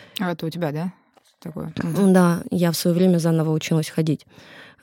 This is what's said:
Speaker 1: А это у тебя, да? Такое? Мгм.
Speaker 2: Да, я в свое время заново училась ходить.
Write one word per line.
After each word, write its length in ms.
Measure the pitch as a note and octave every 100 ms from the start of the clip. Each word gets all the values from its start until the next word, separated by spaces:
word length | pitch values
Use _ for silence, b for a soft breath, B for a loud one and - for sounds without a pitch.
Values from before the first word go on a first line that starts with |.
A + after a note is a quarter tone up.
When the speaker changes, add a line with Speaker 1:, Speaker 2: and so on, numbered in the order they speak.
| B B
Speaker 1:
А 140 | F3+
это 140 | E3+ D#3+
у 40 |
тебя, 220 | E3 E3
да? 220 | D3 F3+ - _ _ _ _
Такое? 340 | - - D#3+ D#3+
Мгм. 300 | E3+ D#3 G3
Speaker 2:
Да, 280 | F#3 F3 E3+ -
я 200 | F3+ E3+
в 40 | D#3+
свое 200 | F3+ E3+
время 220 | F#3 F3
заново 320 | E3 E3 D#3+
училась 380 | D#3 - D#3+ D#3
ходить. 340 | - D#3+ D3 _ b b b b b